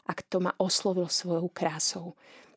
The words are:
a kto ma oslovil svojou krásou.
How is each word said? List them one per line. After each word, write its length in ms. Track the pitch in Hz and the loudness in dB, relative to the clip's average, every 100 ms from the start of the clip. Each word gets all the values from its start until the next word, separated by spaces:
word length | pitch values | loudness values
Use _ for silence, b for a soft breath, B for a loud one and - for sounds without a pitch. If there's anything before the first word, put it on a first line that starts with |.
| - | -8
a 60 | 180 | -8
kto 260 | - 185 | -2 0
ma 100 | 180 - | 0 2
oslovil 480 | 185 - 202 185 175 | 2 2 2 0 0
svojou 400 | - 180 165 175 | -2 0 -2 -2
krásou. 640 | - 170 156 - 180 170 - B B B | -2 -2 0 -2 -2 -10 -14 B B B